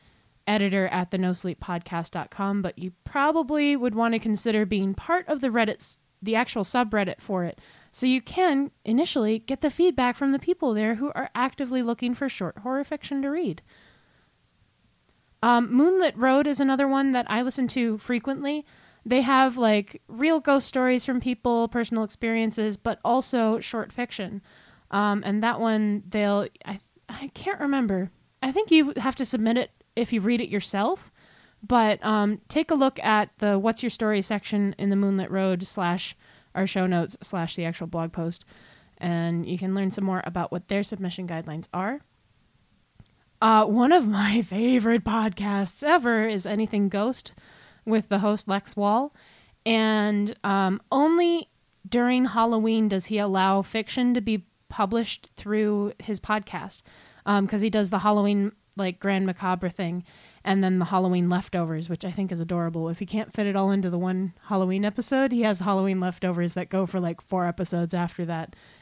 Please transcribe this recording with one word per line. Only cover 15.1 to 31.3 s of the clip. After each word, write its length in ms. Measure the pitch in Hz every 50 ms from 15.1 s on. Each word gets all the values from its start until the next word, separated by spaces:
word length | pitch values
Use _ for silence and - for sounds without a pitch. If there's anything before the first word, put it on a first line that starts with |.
| _ _ _ _ _ - -
Um, 280 | 233 240 240 240 202
Moonlit 460 | 240 254 294 349 370 381 359 294 -
Road 300 | - 240 262 262 277 294
is 120 | 294 285 277
another 300 | 277 269 269 262 285 269
one 240 | 269 269 269 269 254
that 140 | 247 233 -
I 140 | 214 233 247
listen 260 | 262 - - 254 240
to 300 | - 254 240 233 214 208
frequently. 680 | - - 247 233 - 277 269 285 285 277 294 302 294 _ - - - - _ _ -
They 160 | 214 247 262
have, 380 | 254 254 277 262 269 262 240 254
like, 420 | 240 220 214 208 202 - - - _ -
real 320 | - 226 277 320 330 311
ghost 260 | - 294 277 277 -
stories 380 | - - 262 254 254 254 247 -
from 160 | - 254 247
people, 480 | - 254 247 - - 247 233 233 233 226
personal 340 | - 240 233 - 233 220 220
experiences, 760 | 208 - - - 226 226 226 226 220 220 226 214 214 202 -
but 200 | - 233 196 - -
also 560 | - 233 262 247 - - 240 226 220 220 233
short 320 | - - - 226 - - -
fiction. 480 | - 247 240 - - 196 - 214 202 - _ - - - - - _ _ -
Um, 320 | - 202 208 208 202 202 -
and 180 | 196 202 214 220
that 180 | 233 240 -
one, 420 | 226 226 220 214 214 208 202 208 202 180
they'll, 400 | - 214 208 202 202 202 208 - _ - -
I, 160 | - 196 196 _ _ _ _ _ -
I 220 | 220 - 277 277 -
can't 260 | - - 381 403 -
remember. 500 | 294 277 277 269 240 202 196 185 185 180 - _ _ _ _ - -
I 80 | 262 262
think 180 | 381 427 427
you 240 | 330 320 294 277 -
have 200 | - 202 269 254
to 100 | - 262
submit 320 | - - 226 214 220 233 247
it 120 | - - _ _ _ _ -
if 180 | 226 240 - 240
you 100 | 220 185
read 180 | 220 240 233
it 80 | 240 -
yourself. 640 | 190 202 - - - 196 208 269 381 - - - _ _ _ _